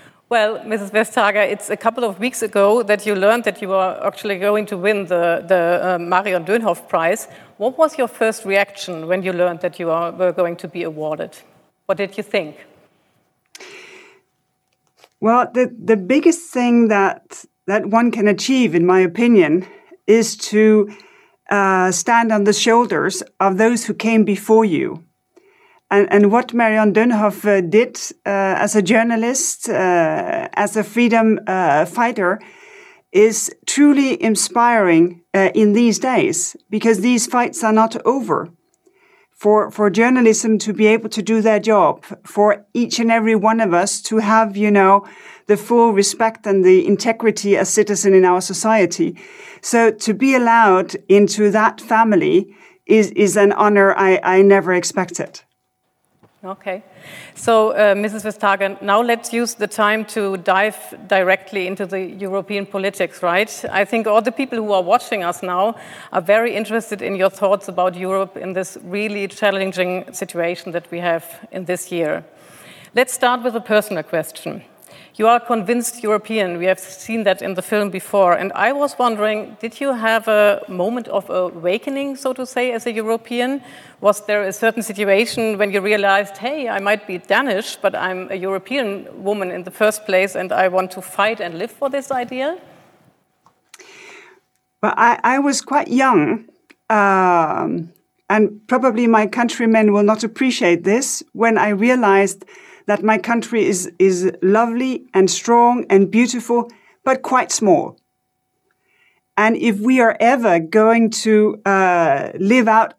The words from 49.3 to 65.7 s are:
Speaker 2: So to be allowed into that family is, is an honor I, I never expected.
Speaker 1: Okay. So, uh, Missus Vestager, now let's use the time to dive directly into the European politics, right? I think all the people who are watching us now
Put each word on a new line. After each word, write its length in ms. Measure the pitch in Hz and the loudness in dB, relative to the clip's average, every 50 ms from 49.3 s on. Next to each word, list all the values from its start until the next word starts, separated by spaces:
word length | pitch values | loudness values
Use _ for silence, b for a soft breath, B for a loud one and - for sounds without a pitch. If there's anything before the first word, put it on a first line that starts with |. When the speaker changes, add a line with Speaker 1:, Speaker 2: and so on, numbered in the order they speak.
| B B B B B B | B B B B B B
Speaker 2:
So 300 | B - - 233 233 220 | B -2 2 2 4 2
to 240 | 214 214 - 226 208 | 2 0 -2 -4 -2
be 200 | 170 262 269 269 | 0 0 2 2
allowed 600 | 262 247 233 226 233 226 202 185 185 196 - - - - | 2 2 4 4 6 6 6 4 2 0 -2 -8 -8 0
into 440 | - 196 202 208 202 - 214 214 208 | 4 4 6 4 4 2 2 0 2
that 320 | 185 214 214 - 226 - - | 2 2 0 0 -2 -4 -6
family 720 | - 240 220 226 226 208 175 156 151 160 180 208 b b b b b b b b | -2 2 2 2 4 2 2 2 2 2 2 0 b b b b b b b b
is, 240 | - 208 220 208 185 | 2 4 4 4 2
is 260 | - - 208 196 165 | 2 2 2 2 4
an 160 | 208 202 202 - | 4 4 4 4
honor 420 | - 208 208 214 202 196 196 - | 4 2 4 4 4 4 4 2
I, 260 | - 196 190 185 - - | 2 2 2 2 2 2
I 180 | 175 185 190 | 2 4 6
never 320 | 196 202 202 196 165 175 185 | 6 6 6 4 4 2 0
expected. 680 | 180 180 - - 202 185 180 170 - - - - - _ _ _ _ _ _ _ _ _ _ _ _ _ _ _ _ _ _ _ _ - | 0 -2 -2 -4 -4 -6 -6 -6 -10 -10 -12 -12 -20 _ _ _ _ _ _ _ _ _ _ _ _ _ _ _ _ _ _ _ _ -16
Speaker 1:
Okay. 400 | 185 196 - - 202 185 196 - _ B B B B B B B B B | -16 -14 -12 -10 -10 -10 -10 -12 _ B B B B B B B B B
So, 360 | - - 240 226 220 214 220 | -6 0 2 4 4 4 2
uh, 240 | - 202 214 208 196 | 2 2 2 2 2
Missus 260 | 202 208 214 202 220 202 | 2 -2 -6 -6 -8 -10
Vestager, 580 | 214 208 - - 202 196 196 196 190 196 196 | -10 -8 -4 0 0 0 0 -2 -6 -6 -6
now 220 | - 202 196 214 240 | -4 0 0 0 2
let's 300 | 233 233 233 233 - - | 0 -2 -4 -4 -6 -4
use 220 | 233 240 220 - | -4 -4 -4 -6
the 120 | - 208 | -6 -8
time 380 | 202 - - 214 208 214 220 220 | -6 -2 -2 0 0 0 -2 -4
to 300 | 214 - 226 202 196 190 | -6 -8 -6 -6 -6 -6
dive 400 | 185 170 - 185 190 202 214 208 - - - - - - 190 | -6 -2 0 0 2 2 -2 -4 -8 -16 -20 -20 -14 -6 -2
directly 580 | 208 190 185 180 185 190 - - - 202 180 | 0 0 2 2 0 -2 -2 -8 -8 -8 -6
into 200 | 180 196 - 208 | -6 -6 -8 -8
the 140 | 175 190 190 | -8 -6 -8
European 640 | 190 170 - 185 202 190 190 196 185 196 208 202 196 | -8 -8 -10 -10 -10 -6 -6 -6 -6 -6 -8 -8 -8
politics, 540 | 196 - 196 190 202 196 - 185 165 - - | -8 -8 -6 -6 -6 -4 -4 -6 -6 -6 -4
right? 440 | - 175 170 185 214 226 - - - - - | -4 -2 0 0 -2 -2 -6 -14 -10 -6 -2
I 120 | 190 202 | -2 -2
think 220 | - - 226 214 | -2 -2 -4 -2
all 160 | 220 208 220 214 | 2 0 0 0
the 80 | 247 | 0
people 280 | 233 - 277 262 247 233 | -4 -6 -6 -6 -6 -6
who 140 | 214 208 202 | -4 -2 -2
are 100 | 190 180 | -2 0
watching 420 | 170 208 247 - - 240 202 175 | 0 0 0 0 -2 -6 -6 -4
us 180 | 170 175 - - | -6 -6 -6 -6
now 320 | 180 180 180 196 220 | -6 -2 -2 -2 -2